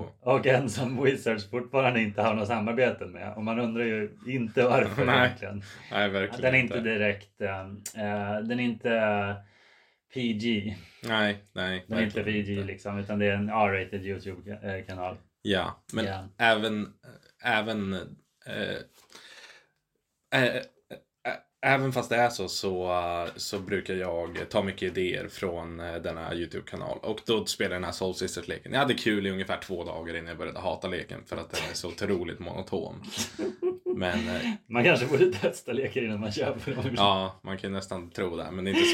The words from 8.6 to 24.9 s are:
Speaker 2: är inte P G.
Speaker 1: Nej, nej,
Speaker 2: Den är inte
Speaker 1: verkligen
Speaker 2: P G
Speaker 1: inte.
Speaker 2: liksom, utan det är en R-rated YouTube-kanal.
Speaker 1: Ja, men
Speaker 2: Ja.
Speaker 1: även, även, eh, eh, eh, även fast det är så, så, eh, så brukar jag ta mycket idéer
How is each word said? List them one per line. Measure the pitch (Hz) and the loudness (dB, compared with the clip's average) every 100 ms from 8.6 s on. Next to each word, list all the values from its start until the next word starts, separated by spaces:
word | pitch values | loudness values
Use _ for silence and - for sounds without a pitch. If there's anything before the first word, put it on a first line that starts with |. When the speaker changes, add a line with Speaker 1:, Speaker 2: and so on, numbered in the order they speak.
Speaker 2:
är | |
inte | 120 110 120 113 107 101 101 101 - _ _ _ _ _ _ | 0 0 2 4 4 4 0 -4 -10 _ _ _ _ _ _
P | 131 120 | -2 0
G. | 104 117 107 104 90 - - | 0 2 2 0 -6 -12 -8
Speaker 1:
Nej, | 117 110 104 101 - | 0 2 2 0 -6
nej, | - 92 92 - | -4 -2 -2 -2
Speaker 2:
Den | 110 | 0
är | |
inte | 107 107 | 0 0
Speaker 1:
verkligen | 104 107 | 0 0
Speaker 2:
P | 101 | 0
G | 101 | -2
Speaker 1:
inte. | 95 | -4
Speaker 2:
liksom, | 95 101 101 | -6 -6 -6
utan | 101 104 | -2 2
det | 101 | 2
är | |
en | 101 104 | 2 2
R-rated | 110 104 98 92 98 95 | 2 4 2 -2 -6 -6
YouTube-kanal. | 95 98 87 101 104 104 95 95 92 90 95 _ _ | -6 -8 -12 -12 -10 -6 -6 -6 -6 -6 -8 _ _
Speaker 1:
Ja, | 107 92 87 - - | 0 2 0 -6 -6
men | 110 | -2
Speaker 2:
Ja. | 98 95 95 - | -2 -4 -6 4
Speaker 1:
även, | 117 107 110 107 101 - - - _ _ | 6 6 2 -2 -6 -10 -20 -20 _ _
även, | 120 110 110 107 95 92 - - _ _ - | 0 2 2 -2 -2 -4 -6 -14 _ _ -10
eh, | 104 95 - - _ _ - - - - - _ _ _ _ _ _ - | -4 -4 -4 -8 _ _ -20 -20 -20 -20 -20 _ _ _ _ _ _ 0
eh, | 135 123 127 | 4 4 2
eh, | - _ - - _ _ 120 - _ - 135 | -6 _ -18 -18 _ _ -6 -6 _ -2 2
även | 135 135 | 4 2
fast | 123 120 | 0 2
det | 120 | 4
är | 120 | 4
så, | 110 92 | 2 -4
så, | - 98 92 90 | -2 -2 0 0
eh, | 90 87 85 85 - | 0 0 -2 -4 -6
så | - 101 | -6 -4
brukar | 92 95 92 | -2 -4 -2
jag | 92 90 85 85 87 87 | -4 -2 -2 -4 -6 -2
ta | 110 | 0
mycket | 98 95 | 0 0
idéer | 92 | -2